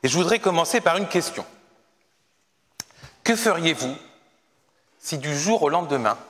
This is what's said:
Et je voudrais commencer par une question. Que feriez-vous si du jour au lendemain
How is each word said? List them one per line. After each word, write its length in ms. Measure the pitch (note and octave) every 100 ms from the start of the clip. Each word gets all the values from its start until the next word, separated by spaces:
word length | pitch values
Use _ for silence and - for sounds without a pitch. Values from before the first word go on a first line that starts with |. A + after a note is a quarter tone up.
Et 60 | C3
je 80 | D3+
voudrais 240 | F3 A3
commencer 400 | G3+ E3+ E3 -
par 160 | F#3 E3+
une 140 | G3+
question. 360 | F3+ D#3+ - - - _ _ _ _ _ _ _ _ _ _ _ _ - _ - _ -
Que 100 | A3+
feriez-vous 580 | A3+ F3 E3 D#3 B2+ C#3+ - _ _ _ _ _ _ _ _ _
si 180 | - D#3
du 200 | C#3+ C#3+
jour 240 | E3 A3+
au 60 | D3
lendemain 500 | E3 E3 C#3 A2 A2+